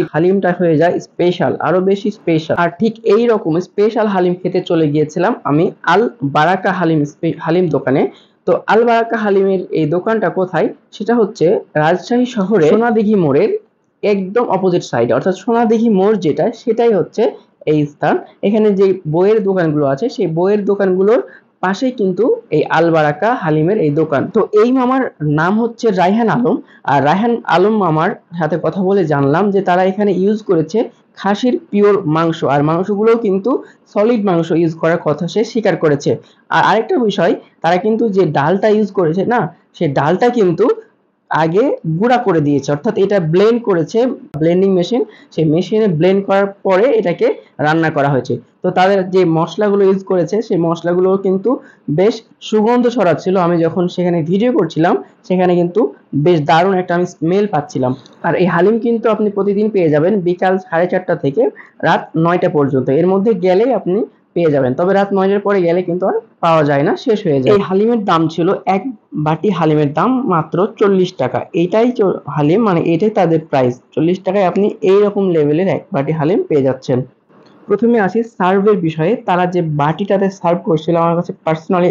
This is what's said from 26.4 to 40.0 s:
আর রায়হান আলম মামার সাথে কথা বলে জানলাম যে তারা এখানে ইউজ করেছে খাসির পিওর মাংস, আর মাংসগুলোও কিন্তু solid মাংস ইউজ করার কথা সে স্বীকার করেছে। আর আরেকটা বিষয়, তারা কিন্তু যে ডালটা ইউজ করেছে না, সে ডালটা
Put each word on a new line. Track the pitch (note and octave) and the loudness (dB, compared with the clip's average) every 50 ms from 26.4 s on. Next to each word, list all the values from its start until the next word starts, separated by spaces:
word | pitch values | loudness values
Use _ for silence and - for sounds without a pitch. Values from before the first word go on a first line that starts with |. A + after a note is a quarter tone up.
| B2 D#3+ B3 - - - - - - | 0 0 -2 -2 -4 -12 -20 -10 -2
আর | - C#3 C#3+ C3+ | 0 0 2 2
রায়হান | D3 E3+ G3 A#3 A#3+ A#3 - - - D#3+ | 2 0 2 0 0 -2 -2 -2 0 0
আলম | F3 F#3 G#3+ A3 | 2 2 2 2
মামার | G#3+ F#3+ E3 D#3 D#3 E3 G3+ A#3+ - _ - F3 E3+ | 2 0 0 0 0 0 -2 -4 -6 _ -14 -6 -4
সাথে | D#3+ D3+ F3 D#3 D#3+ | -4 -2 -2 -2 -4
কথা | D#3+ D#3+ G3 F#3 | -4 -2 -2 -2
বলে | F#3 G3 G3+ E3 | 0 0 0 0
জানলাম | D3+ D3 C#3+ C#3 C#3 D3 F3 G#3 G3+ | 0 0 0 2 2 2 2 0 0
যে | F#3+ G3 | 0 0
তারা | G3 F#3 F3+ F#3 F#3 | 0 2 0 2 2
এখানে | F#3+ F#3+ G#3 G#3 G#3 | 0 0 0 0 0
ইউজ | E3+ F3+ F#3+ G#3 G#3+ G#3+ - - | 0 0 0 0 0 -2 -2 0
করেছে | F3+ D#3+ D#3 D#3+ - A3+ B3+ - - _ _ _ _ | 0 0 0 0 -2 -4 -4 -4 -8 _ _ _ _
খাসির | - - G3 G#3 - B3+ B3 D4 F4 - - | -6 -4 -2 -2 0 0 0 -2 -2 -6 -4
পিওর | G3+ G3+ G3+ G#3 G3+ - - | 0 2 4 4 2 2 0
মাংস, | D3 D#3 D#3+ E3 E3 D#3+ D#3+ E3 | 0 0 0 0 -2 -2 -2 -2
আর | B2 C#3 D3 D3 | 0 0 2 2
মাংসগুলোও | D#3 E3 E3+ F#3+ G#3 G3+ G3 A3 A3+ A#3 | 0 0 -2 -2 -2 -2 0 2 2 2
কিন্তু | A#3 A#3 G3 F#3 F#3+ G3 A#3+ D4 G4+ - - - _ _ | 2 0 -2 -2 -2 -2 -2 -4 -4 -6 -10 -20 _ _
solid | _ - G#3 G#3 A#3 B3 G#3+ G3+ | _ -2 0 2 2 0 0 0
মাংস | G3+ F3 E3 E3 E3+ | 0 0 0 0 0
ইউজ | D#3+ E3 E3+ D#3+ E3 | 0 0 0 0 -2
করার | E3 E3+ D#3+ F3 E3+ - | -2 -2 -2 -2 0 -2
কথা | D3+ D3 - F3 | -4 -4 -2 -4
সে | E3 - G#3 A3 | -4 -2 -4 -4
স্বীকার | - - A3+ A3 F#3+ E3+ | -2 -4 -2 -2 0 -2
করেছে। | D3+ E3 D3+ C#3+ C#3 - D#3 B2 D3+ - _ _ _ _ - | 0 0 0 0 0 0 -2 -4 -4 -6 _ _ _ _ -2
আর | - E3 - | -2 0 2
আরেকটা | E3 F#3+ A3+ - - F#4+ | 2 2 0 0 -2 -2
বিষয়, | C4+ A#3 G3+ G3 G#3 A3 G#3+ C#4 - - _ _ - | 0 0 0 0 0 0 0 0 -2 -8 _ _ -4
তারা | - E3 F3+ | -2 0 0
কিন্তু | F3+ F3+ A3 A3+ A3 A#3 A3 | 0 0 0 0 0 0 0
যে | F#3+ G3 F3 D#3 D3 | 2 0 0 2 0
ডালটা | C#3+ C#3 D#3+ F#3+ G3+ A3 G#3+ | 0 0 0 0 0 2 2
ইউজ | G#3 G#3+ G#3+ F#3+ | 2 2 0 -2
করেছে | - G3 F3 D3+ E3 F#3+ E3+ | -2 -2 -2 0 0 -2 -2
না, | - A#3+ A#3 E3 - - _ _ _ _ | 0 0 -2 -2 -4 -8 _ _ _ _
সে | - F3 | -4 -4
ডালটা | D3 C3+ D3 | -2 0 0